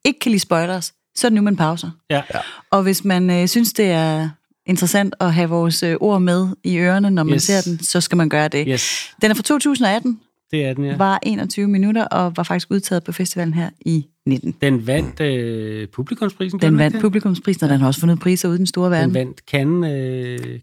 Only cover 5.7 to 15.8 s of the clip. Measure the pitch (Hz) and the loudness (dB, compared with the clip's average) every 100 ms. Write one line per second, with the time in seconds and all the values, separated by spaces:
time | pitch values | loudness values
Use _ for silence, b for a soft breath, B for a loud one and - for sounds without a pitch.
5.7 | 160 175 165 214 196 180 175 185 - - | 0 -2 0 2 2 2 2 0 -4 -2
6.7 | 175 180 196 202 185 156 160 - 196 180 | 0 2 2 2 2 2 2 2 0 0
7.7 | 165 - 175 - 175 156 147 151 143 147 | -4 -2 -2 0 2 2 2 0 0 0
8.7 | 127 - - - - 214 220 214 294 294 | -2 -2 -6 -8 0 2 2 0 0 2
9.7 | 254 208 220 254 220 _ _ - 156 135 | 2 2 2 -2 -4 _ _ -6 -4 -2
10.7 | 131 139 139 196 196 - 202 190 - 202 | -2 -4 0 2 2 -2 -4 -4 -2 0
11.7 | 196 202 226 - - 175 170 170 180 - | 2 2 0 0 0 0 -2 -2 -4 -2
12.7 | 196 - 175 170 170 185 180 165 165 165 | -4 -2 -4 -4 -6 -4 -2 -2 -2 -4
13.7 | _ - 160 143 _ 139 131 135 - 143 | _ -2 -2 -2 _ -2 -2 -2 -2 0
14.7 | 127 117 143 135 - 147 127 117 113 107 | 0 0 -2 -2 -4 -2 -2 -4 -6 -6
15.7 | 107 | -8